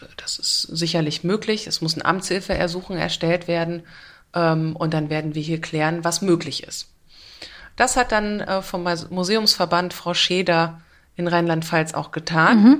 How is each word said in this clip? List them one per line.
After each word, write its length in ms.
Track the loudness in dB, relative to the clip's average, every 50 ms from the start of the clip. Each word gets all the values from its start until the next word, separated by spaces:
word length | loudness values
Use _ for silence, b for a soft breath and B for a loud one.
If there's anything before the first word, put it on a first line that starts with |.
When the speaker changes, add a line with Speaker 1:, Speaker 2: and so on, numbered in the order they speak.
| -20 -20 -18 -16
Speaker 1:
das 220 | -10 -10 -8 -6
ist 240 | -4 -2 -2 -2 -4
sicherlich 600 | -4 -4 -4 -4 -2 0 0 0 0 -2 -4 -2
möglich. 440 | -2 -2 -2 0 -2 -4 -4 -4 -6
Es 140 | -6 -4
muss 140 | -2 -4 -4
ein 100 | -2 0
Amtshilfeersuchen 920 | -2 -2 -2 -2 -2 -4 -2 -2 -2 -2 0 0 -2 -2 -6 -8 -6 -4 -2
erstellt 500 | -2 -2 -2 -2 0 0 0 0 0 -2
werden, 360 | -2 -2 -2 -2 -4 -8 -10 b b b b b b b b b -2
ähm, 420 | 0 2 2 2 2 0 -2 -2
und 180 | -2 -2 -2 0
dann 160 | -2 -2 -2
werden 260 | -2 -4 -4 -4 -4
wir 60 | -4
hier 200 | -4 -4 -4 -4
klären, 420 | -4 -4 -2 0 0 0 0 0 -2
was 180 | -2 -2 0
möglich 420 | 2 2 2 2 0 -4 -8 -8 -10
ist." 260 | -10 -12 -14 -14 _ _ _ _ b b b b b b b b b b b b b b
Das 200 | 0 0 2 2
hat 160 | 2 0 2
dann, 280 | 2 0 0 -2 -4 -4
äh, 200 | -4 -4 -4 -4
vom 220 | -4 -4 -6 -4 -2
Mas-, 260 | -2 -2 -4 -4 -6
Museumsverband 840 | -4 -2 -2 0 0 0 2 2 2 2 2 2 2 0 0 0 -6
Frau 200 | -8 -6 -4 -2
Scheder 680 | 0 0 0 0 0 2 2 2 2 2 0 -2 b b b b b b b b
in 120 | -4 -2 0
Rheinland-Pfalz 640 | 2 2 2 2 0 0 -2 0 0 0 0 0 -2
auch 180 | -6 -6 -6
getan. 500 | -8 -8 -6 -2 2 4 4 6 8 8
Speaker 2:
Mhm. 180 | 10 10 8